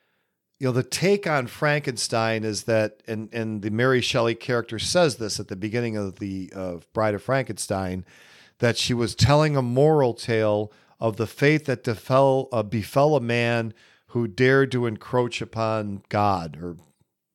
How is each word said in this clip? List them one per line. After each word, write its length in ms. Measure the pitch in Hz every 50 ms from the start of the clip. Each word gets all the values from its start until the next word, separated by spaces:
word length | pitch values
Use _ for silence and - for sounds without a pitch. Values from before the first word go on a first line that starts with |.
| _ _ _ _ _ _ _ _ _ _ _ -
you 80 | 135
know, 60 | 127 120
the 100 | 127 127
take 440 | - - - 156 185 202 202 202
on 200 | 175 151 143 123
Frankenstein 1000 | 113 - - 156 147 147 151 147 139 123 104 - - - 117 113 113 113 110 110
is 200 | 110 104 95 -
that, 380 | - 113 110 107 107 - _ _
and, 260 | - 113 107 110 104 -
and 300 | 117 113 110 107 107 98
the 80 | 110
Mary 300 | 104 110 123 131 131 127
Shelley 340 | 117 - - 127 117 117 117
character 440 | 117 - - 123 120 113 - 117 107
says 380 | - - - 180 175 151 120
this 220 | - 113 101 - -
at 100 | 104 -
the 80 | 104
beginning 400 | 95 95 110 101 120 120 117 110
of 220 | 107 101 95 92 -
the, 340 | 104 98 95 95 92 90 -
of 380 | 98 92 92 87 87 - _ -
Bride 220 | 113 110 107 104
of 80 | 98 -
Frankenstein, 840 | - 131 135 127 - 107 - - - 104 95 95 92 92 92 90 _ - - - - - - - _ _ -
that 180 | - 117 117
she 160 | - - - 127
was 220 | 117 120 110 110
telling 420 | - - 135 143 147 156 156 147
a 60 | 139 127
moral 520 | 120 120 131 143 156 156 151 139 120 113
tale 580 | - - - 113 110 110 107 104 104 107 107 _ _ _ _ _ -
of 180 | - 113 104
the 120 | 104 113 104
fate 380 | - - 139 143 156 151 147
that 180 | - 160 - -
defel-, 640 | 120 113 98 - - 131 131 139 139 131 135 131 -
uh, 140 | - 113 107
befell 500 | 101 120 113 95 - - 139 143 151 151
a 60 | 139
man 520 | 120 117 117 120 120 117 117 117 113 113 - _ _ _ _ _ _ _ -
who 140 | 120 117
dared 460 | 113 95 - 127 131 135 135 139 131 131
to 140 | 123 120
encroach 540 | 117 110 101 - - - 123 123 120 - -
upon 640 | 113 - - 113 113 110 110 110 107 104 98 98 - -
God, 500 | - 104 104 101 98 90 82 82 73 76
or 160 | 85 87 85 80 - _ _ _ _ _ _ _ _ _